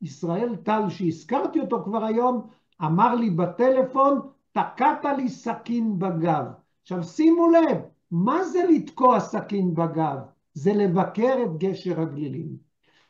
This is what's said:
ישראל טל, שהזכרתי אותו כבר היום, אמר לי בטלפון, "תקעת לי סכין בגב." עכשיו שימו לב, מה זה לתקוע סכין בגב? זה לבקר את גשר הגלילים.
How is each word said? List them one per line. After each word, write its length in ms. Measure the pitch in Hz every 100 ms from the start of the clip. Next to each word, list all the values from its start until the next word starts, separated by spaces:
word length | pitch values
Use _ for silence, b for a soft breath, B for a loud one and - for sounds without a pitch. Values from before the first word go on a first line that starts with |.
ישראל 540 | 156 - 170 175 240 196
טל, 320 | - 214 202
שהזכרתי 720 | - 175 - - 277 349 311
אותו 240 | 233 233
כבר 200 | 170 220
היום, 420 | 220 226 254 247 - B B B
אמר 320 | 156 170 226
לי 160 | 240 226
בטלפון, 920 | 165 170 - 254 262 254 269 277 277 - _ _
"תקעת 520 | 208 - - 277 285 285 269
לי 120 | 254
סכין 720 | 170 233 - - 233 226 185
בגב." 460 | 190 165 170 151 120 - _ _
עכשיו 220 | - 180
שימו 460 | 165 - 320 339 339
לב, 280 | 330 311 180 - _ -
מה 340 | 170 208 320
זה 200 | 359 349 349
לתקוע 500 | 294 - - 254 220
סכין 540 | - 214 - 202 180
בגב? 440 | 160 165 151 156 135 - _ _
זה 180 | 151 160
לבקר 640 | 208 196 175 175 - 247 254
את 140 | 226 156
גשר 420 | 190 185 185 160
הגלילים. 720 | 160 143 147 131 160 131 _ _ _ _ _